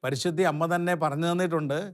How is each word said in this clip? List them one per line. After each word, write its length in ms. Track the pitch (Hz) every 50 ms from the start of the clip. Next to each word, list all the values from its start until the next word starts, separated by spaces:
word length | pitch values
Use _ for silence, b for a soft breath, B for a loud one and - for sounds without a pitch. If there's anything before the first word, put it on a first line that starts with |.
| -
പരിശുദ്ധ 360 | 131 139 127 - 180 165 156 185 170
അമ്മ 100 | 151 151 165 165 175
തന്നെ 200 | 175 175 175 180 160
പറഞ്ഞു 260 | 160 156 139 147 165 170
തന്നിട്ടുണ്ട് 480 | 175 175 185 175 165 160 151 139 139 156 196 202